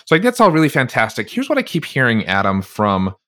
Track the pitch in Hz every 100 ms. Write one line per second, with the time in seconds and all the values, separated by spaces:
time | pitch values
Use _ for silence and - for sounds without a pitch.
0 | - 165 233 240 214 156 156 151 127 -
1 | 110 - 107 - 269 294 - 170 - 139
2 | 127 113 95 98 98 98 95 - 107 95
3 | 95 -